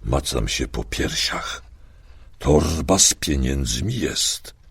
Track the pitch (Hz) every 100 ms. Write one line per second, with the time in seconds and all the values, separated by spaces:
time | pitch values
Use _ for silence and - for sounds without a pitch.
0 | 52 69 - 65 50 - - - - -
1 | - - - - - - - - - -
2 | - - - - - 78 80 80 76 95
3 | - - - 69 64 69 64 55 107 127
4 | 73 - - - - - -